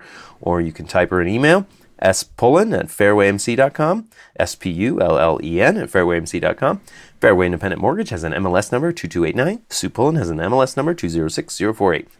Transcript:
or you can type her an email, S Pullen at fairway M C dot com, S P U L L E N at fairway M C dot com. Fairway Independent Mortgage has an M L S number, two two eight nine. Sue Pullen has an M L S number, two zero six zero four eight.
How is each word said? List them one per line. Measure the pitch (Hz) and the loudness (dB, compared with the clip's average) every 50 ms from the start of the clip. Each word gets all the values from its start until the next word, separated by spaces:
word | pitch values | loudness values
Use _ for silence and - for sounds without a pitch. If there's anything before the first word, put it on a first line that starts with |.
| - - - - - - - - | -6 -20 -20 -20 -20 -20 -18 -8
or | - - 87 87 | -4 -2 -2 -2
you | 85 82 80 | -2 -4 -6
can | - 78 | -12 -12
type | - - 92 90 - | -2 0 0 2 2
her | 92 90 | 2 0
an | 85 87 | 0 0
email, | 107 120 139 151 175 202 196 _ _ _ _ _ _ - | 0 2 4 4 4 2 0 _ _ _ _ _ _ 0
S | - 95 92 - - | 0 0 0 0 -4
Pullen | _ - - - 123 143 180 220 226 151 | _ -6 0 2 4 4 4 2 2 0
at | 90 82 - | -4 -4 -6
fairway | - - 101 101 104 104 98 101 | -2 2 2 4 4 4 4 4
M | 101 98 | 2 0
C | - 123 117 | -2 -2 0
dot | 123 135 143 - | 2 2 0 2
com, | - 156 160 190 226 220 _ _ - - _ _ | 0 0 0 0 -2 -4 _ _ -20 -20 _ _
S | - 87 - - | -4 -4 -4 -4
P | - - 92 | -8 -6 -6
U | 82 85 104 127 - - | -4 -2 -2 -2 0 0
L | 87 85 80 | 2 2 2
L | 67 80 82 78 - - | 2 2 2 2 0 -2
E | 80 82 90 | -4 0 2
N | 110 147 208 | 2 2 2
at | 214 - - | 0 -4 -2
fairway | - 95 87 85 87 | 0 2 2 2 2
M | 85 80 | 0 -2
C | - - 87 | -4 -6 -2
dot | 78 85 - | -2 -2 -2
com. | - 127 147 196 196 - - - - - - _ - | 0 -2 -2 -2 -2 -8 -18 -20 -20 -20 -20 _ 0
Fairway | - 113 98 90 90 | 4 4 4 6 4
Independent | 87 87 82 98 95 87 - | 2 0 -2 -4 -4 -4 -2
Mortgage | 90 117 165 214 214 - | -2 -2 0 -2 -4 -6
has | 107 85 82 | -6 -6 -4
an | 80 71 | -4 -4
M | 82 98 | -2 -2
L | 92 87 | 0 0
S | 92 107 - | 0 0 0
number, | 123 123 156 170 170 | -2 -2 -2 -2 -4
two | - - 82 | -6 -8 -6
two | - - 85 | -2 0 0
eight | 80 - | 0 0
nine. | 117 131 180 214 233 _ - | 0 -2 -2 -2 -6 _ -10
Sue | - - - 92 | -8 -6 -6 -6
Pullen | - - 123 151 165 | -2 0 0 0 2
has | 151 98 82 | 0 -2 -2
an | 80 78 | -4 -4
M | 85 98 123 | -2 0 2
L | 131 | 2
S | 131 131 - | 2 0 0
number, | 139 139 165 175 | -4 -4 -4 -4
two | - - 85 | -4 -4 -4
zero | 82 85 78 | -2 -2 -2
six | 80 - - - - - | -2 -4 -6 -8 -8 -6
zero | - 92 107 110 | -4 -2 -2 -2
four | - 101 92 80 | 0 0 0 0
eight. | 71 - _ _ | 0 -4 _ _